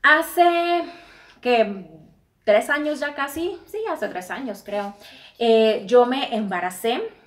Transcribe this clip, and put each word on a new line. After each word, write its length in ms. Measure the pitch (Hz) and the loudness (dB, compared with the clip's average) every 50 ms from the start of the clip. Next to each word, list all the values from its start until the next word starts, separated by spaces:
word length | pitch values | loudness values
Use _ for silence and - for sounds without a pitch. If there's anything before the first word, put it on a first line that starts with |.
Hace, 800 | - 285 311 320 320 - - 349 349 349 339 339 339 349 349 349 330 339 - - - - - - - - - _ | 6 6 4 4 2 -2 2 4 4 4 4 2 0 0 0 -2 -2 -6 -12 -20 -20 -20 -20 -20 -20 -20 -20 _
¿qué? 500 | - 247 247 226 220 202 202 190 180 - - - - - _ _ _ _ _ _ _ | 0 2 2 4 2 0 -2 -10 -14 -16 -20 -20 -20 -20 _ _ _ _ _ _ _
¿Tres 240 | - 302 330 339 - | 2 4 4 4 0
años 320 | 285 294 294 302 302 262 | -2 -2 -2 -4 -4 -4
ya 140 | 285 285 285 | -6 -8 -6
casi? 440 | - 277 285 - 320 339 381 381 - - | -6 -8 -6 -6 -6 -6 -6 -6 -10 -14
Sí, 120 | _ - 427 440 415 | _ -10 -8 -6 -6
hace 180 | 320 - 214 196 | -6 -6 -6 -8
tres 220 | 180 180 180 - | -8 -10 -10 -10
años, 320 | - 220 277 233 202 - - | -10 -10 -8 -10 -12 -12 -12
creo. 300 | - 202 208 202 202 202 - - - - - - - _ - | -8 -6 -6 -6 -8 -12 -16 -20 -20 -20 -20 -20 -20 _ -2
Eh, 460 | 233 226 226 226 220 220 214 - 202 | 2 4 4 6 4 4 2 0 -2
yo 180 | 185 240 247 240 | 4 4 4 4
me 280 | 240 262 277 277 - 240 | 4 0 -4 -4 -4 -4
embaracé 680 | 214 220 196 185 180 170 185 185 - - 226 247 320 453 453 - _ _ | -6 -4 -4 -4 -4 -4 -4 -6 -4 -4 -4 -2 -2 -6 -10 -12 _ _